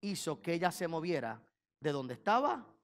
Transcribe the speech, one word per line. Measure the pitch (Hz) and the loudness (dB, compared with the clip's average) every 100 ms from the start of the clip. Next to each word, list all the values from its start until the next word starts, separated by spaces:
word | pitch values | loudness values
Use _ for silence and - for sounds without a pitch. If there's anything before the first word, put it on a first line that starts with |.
hizo | 202 185 - 147 | -4 -4 -2 -4
que | - 170 | -2 2
ella | 175 | 2
se | 170 175 | 2 -2
moviera | 165 165 165 117 113 - _ _ _ | -2 0 -2 -2 -8 -12 _ _ _
de | 151 | -2
donde | 143 127 123 | -2 -4 -4
estaba | - 226 285 330 226 - | 2 4 4 -2 -6 -20